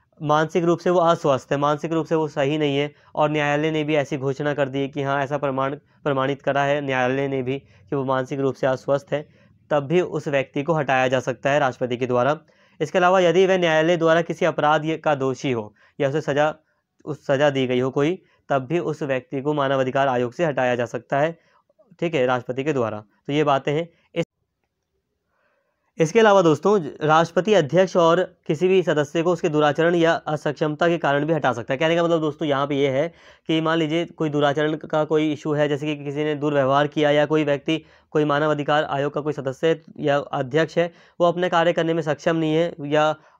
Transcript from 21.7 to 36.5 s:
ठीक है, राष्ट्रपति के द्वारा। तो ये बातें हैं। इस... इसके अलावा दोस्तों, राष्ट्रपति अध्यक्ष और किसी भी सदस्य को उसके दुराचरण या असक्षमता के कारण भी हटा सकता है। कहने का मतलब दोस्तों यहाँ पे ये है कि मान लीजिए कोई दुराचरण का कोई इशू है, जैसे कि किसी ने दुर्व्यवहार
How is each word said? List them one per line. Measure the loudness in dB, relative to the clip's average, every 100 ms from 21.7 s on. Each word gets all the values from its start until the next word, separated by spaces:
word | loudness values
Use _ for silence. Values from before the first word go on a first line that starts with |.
| _ _ -8
ठीक | -4
है, | 0 0
राष्ट्रपति | 0 -4 -6
के | -2
द्वारा। | -2 -2 -6 -12 _ -4
तो |
ये | -2
बातें | 0 0 0
हैं। | -4 -6 _ _
इस... | -8 -8 _ _ _ _ _ _ _ _ _ _ _ _ _ _ _ _ -2
इसके | 0 4
अलावा | 6 6
दोस्तों, | 6 4 2 0 -2 -4
राष्ट्रपति | 2 4 2 0 4
अध्यक्ष | 4 4 2 2 4
और | 4 4 0 _ -6
किसी | 0 2
भी | 2
सदस्य | 2 0 0 0
को | 0
उसके | 0 0
दुराचरण | 2 2 2 2
या | 2 2
असक्षमता | 0 -4 -6 -4 -2 -4 0 0
के | 0
कारण | 0 0
भी | 0
हटा | 0 0
सकता | -2 -4
है। | -2
कहने | 0 0
का |
मतलब | 2 0
दोस्तों | -2 -4 -2
यहाँ | -2 -2
पे |
ये | 0 0
है | 0 -4 -8 -20 -12 -4
कि | -2
मान | 0 0
लीजिए | 0 -2
कोई | -4 -6 -4
दुराचरण | 0 0 2 -2 -4
का | -4 -4
कोई | 0 0 0
इशू | -2 -2
है, | 0 0
जैसे | -2 -4
कि | -6
किसी | -6 -4
ने | -4
दुर्व्यवहार | -2 -2